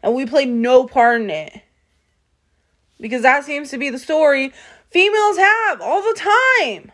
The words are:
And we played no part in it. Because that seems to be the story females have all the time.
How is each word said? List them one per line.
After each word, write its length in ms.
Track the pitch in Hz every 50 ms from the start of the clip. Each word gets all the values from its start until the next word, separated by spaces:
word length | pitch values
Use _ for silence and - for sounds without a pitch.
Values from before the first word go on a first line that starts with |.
And 120 | - 202 233
we 120 | 262 269
played 240 | 226 269 294 277 254
no 360 | 240 233 226 247 254 254 262
part 340 | - - 269 233 240 233 233
in 100 | 220 196
it. 320 | 156 156 156 151 _ 208 _ _ _ _ _ _ _ _ _ _ _ _ _ _ _ _ _ _ _ _ _ _ _ _ _ _ _ _
Because 220 | - 220 240 254
that 220 | 226 254 262 285 277
seems 260 | 285 294 285 294 277
to 80 | - 247
be 120 | 285 277
the 80 | 254 262
story 540 | - - 311 311 311 294 277 269 269 269 _ - - - - _ _ _
females 460 | - 349 381 415 415 427 415 415 381
have 440 | 339 381 403 440 453 440 415 311 220
all 220 | - 220 302 403
the 120 | 392 453 440
time. 760 | - - 403 415 480 523 523 523 480 330 247 202 160 - -